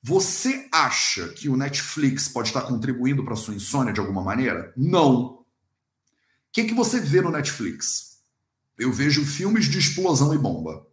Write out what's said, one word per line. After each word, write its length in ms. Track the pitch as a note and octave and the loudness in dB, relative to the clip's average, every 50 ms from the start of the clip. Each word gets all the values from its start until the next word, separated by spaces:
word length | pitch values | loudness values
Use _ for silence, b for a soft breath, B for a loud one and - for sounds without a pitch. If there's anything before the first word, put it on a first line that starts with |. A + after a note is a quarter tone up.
| _ | _
Você 640 | A#2 E3 F#3+ F#3 - - - - B3+ C4+ C4+ - - | 2 2 4 4 4 2 0 0 0 -2 -2 -4 0
acha 580 | - D#3+ D3 B2+ - - - - - - F2 D#2 | 2 2 2 2 2 0 0 0 -2 -2 -6 -10
que 180 | - - - D3 | -10 -8 -2 -2
o 80 | C3 | -2
Netflix 720 | B2+ C#3 C#3+ C#3 - - - - D#3 D3 C3+ A#2+ - - - | -2 -2 -4 -4 -4 -4 -4 -4 2 2 2 2 2 -2 -4
pode 220 | - B2 A#2 A2+ | -2 -4 -4 -2
estar 140 | - C3 A#2+ | -2 -4 -4
contribuindo 600 | - B2+ A2+ A2+ C#3+ B2+ B2 B2 C3 C#3+ C#3 - | -2 -4 -4 -2 -4 -4 0 0 0 0 0 -2
pra 140 | - A2+ G#2+ | -2 -4 -4
sua 180 | - - G#2 | -4 -4 -6
insônia 380 | G2 G2 - - C#3+ C3 A#2 G2+ | -4 -4 -2 0 0 0 0 -2
de 60 | G2+ | -2
alguma 200 | G2 F#2 G2 F#2+ | -2 -2 -2 -4
maneira? 520 | F2+ F#2+ G2+ A#2+ C3 A#2+ F2+ E2+ E2 - - | -2 -2 -2 -2 0 -2 -2 -4 -8 -10 -4
Não. 400 | - C3+ E3 F3+ F3+ D#3+ C#3 B2+ | -2 0 2 4 6 6 6 6
O 300 | A#2+ B2 B2+ - - _ _ _ _ _ _ _ _ _ _ _ _ _ _ _ _ _ _ _ _ _ _ | 4 2 -2 -8 -18 _ _ _ _ _ _ _ _ _ _ _ _ _ _ _ _ _ _ _ _ _ _
que 140 | _ - A3+ | _ -2 -2
que 80 | A3 A3+ | 0 2
você 260 | A#3 A#3 G3+ A#3 B3 | 2 2 2 2 0
vê 220 | F3+ C#3+ C#3+ F#3 | 0 2 2 2
no 100 | F3+ E3+ | 2 2
Netflix? 880 | D#3 D3+ C#3+ - - - A#2 F2+ - - - - - - - - - _ _ _ _ _ _ _ _ _ _ _ _ - | -2 -2 -4 -4 -4 -4 -6 -6 -6 -6 -6 -4 -4 -6 -8 -10 -20 _ _ _ _ _ _ _ _ _ _ _ _ -4
Eu 140 | A2+ C3 | -2 -2
vejo 340 | A#2+ G#2+ C#3 D3 C#3+ C#3+ D3 | 0 2 2 2 4 2 2
filmes 400 | C#3+ - - F3+ G3 A3 A3+ - | 0 -4 -2 0 2 2 2 2
de 140 | - - F#3+ | 2 2 2
explosão 540 | D#3 - - - F#3+ F#3 D#3 C3 C#3 D3 D#3 | 0 0 0 0 0 2 4 4 4 4 4
e 40 | C#3+ | 2
bomba. 480 | C3 G#2+ F2 D#2+ D#2+ D#2+ D#2 - - _ | 0 0 -2 -4 -8 -10 -10 -12 -16 _